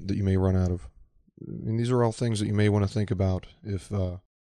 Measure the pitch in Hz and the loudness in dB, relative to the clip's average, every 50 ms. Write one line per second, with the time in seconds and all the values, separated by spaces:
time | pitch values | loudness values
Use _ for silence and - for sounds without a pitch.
0 | - 95 98 98 101 98 95 95 92 95 92 92 92 90 90 90 - - - - | -6 -4 -2 0 2 2 2 4 4 4 2 2 2 2 0 -2 -6 -12 -20 -20
1 | - _ _ _ _ _ _ - - - - - - - 110 113 117 120 127 123 | -20 _ _ _ _ _ _ -18 -16 -14 -12 -8 -6 -4 -2 -2 0 0 2 2
2 | 120 113 110 - 120 117 113 101 107 110 104 104 104 104 101 104 101 98 - 107 | 2 2 0 0 -2 -2 0 0 0 0 2 4 4 4 4 4 2 2 0 -2
3 | 104 - - 90 98 95 92 90 - - - _ - 107 101 92 - - 104 101 | -2 0 0 0 2 0 0 0 -4 -8 -20 _ -10 -8 -8 -8 -8 -6 -4 -2
4 | 92 90 87 90 _ _ _ _ | -2 -4 -4 -8 _ _ _ _